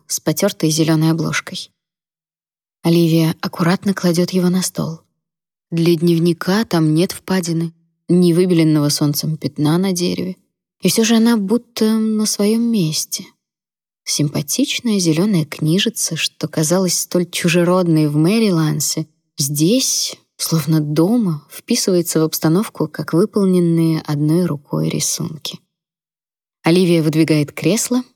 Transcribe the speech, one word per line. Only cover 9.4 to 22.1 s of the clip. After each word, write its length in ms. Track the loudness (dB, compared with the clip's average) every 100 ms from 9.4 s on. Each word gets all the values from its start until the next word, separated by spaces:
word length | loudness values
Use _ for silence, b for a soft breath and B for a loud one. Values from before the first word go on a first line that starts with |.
| -6 -2 0 0
на 160 | 0
дереве. 420 | -2 -2 -4 -6 -10 _ _ _ _
И 80 | 0
все 140 | 2
же 120 | 2
она 220 | 4 4 2
будто 480 | 0 -2 -2 -2 0
на 320 | 0 0 -2
своем 360 | -2 0 0 0
месте. 640 | 0 0 0 -2 -6 -10 -12 _ _ _ _ _ _ _
Симпатичная 920 | -6 -4 -2 -4 -4 -2 -2 -2 -2 0
зеленая 460 | 0 2 2 0
книжица, 680 | -2 -4 0 0 -2 -4 -6
что 320 | -4 -6 -6 -6
казалась 500 | -4 0 0 0 -2
столь 320 | -2 -2 -2
чужеродной 800 | -2 0 2 2 2 2 2 2
в 80 |
Мэрилансе, 920 | 2 2 2 2 2 0 -2 -4 -6 -8 _ _ -8
здесь, 800 | -4 0 2 2 0 -4 -6 -10 _ -10
словно 420 | -4 -2 0 0
дома, 680 | 0 0 2 2 0 -4 -10
вписывается 680 | -10 -4 -2 0 0 0